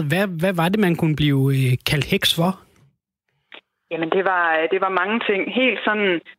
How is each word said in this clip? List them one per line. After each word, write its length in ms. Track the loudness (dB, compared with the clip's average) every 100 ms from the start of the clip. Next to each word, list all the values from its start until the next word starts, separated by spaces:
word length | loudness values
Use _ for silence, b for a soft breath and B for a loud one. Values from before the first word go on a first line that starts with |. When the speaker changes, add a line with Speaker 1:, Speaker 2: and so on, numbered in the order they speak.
| 0
Speaker 1:
hvad, 160 | -2 -2 -2
hvad 120 | -2 0
var 80 | 0
det, 100 | 2
man 160 | 2 2
kunne 200 | 0 0
blive, 260 | 2 2 2 2
øh, 160 | 2 0 -2
kaldt 160 | -2 -2
heks 220 | -2 0 0
for? 120 | -2 -2 -10 _ _ _ _ _ _ _ _ -20 _ _ -10
Speaker 2:
Jamen, 180 | -6 0
det 160 | 0 2
var, 420 | 2 2 2 0
det 100 | 0
var 80 | 0
mange 300 | 0 0 0
ting. 340 | 0 -2 -2
Helt 260 | 0 0 0
sådan 380 | -2 0 0 -2 -6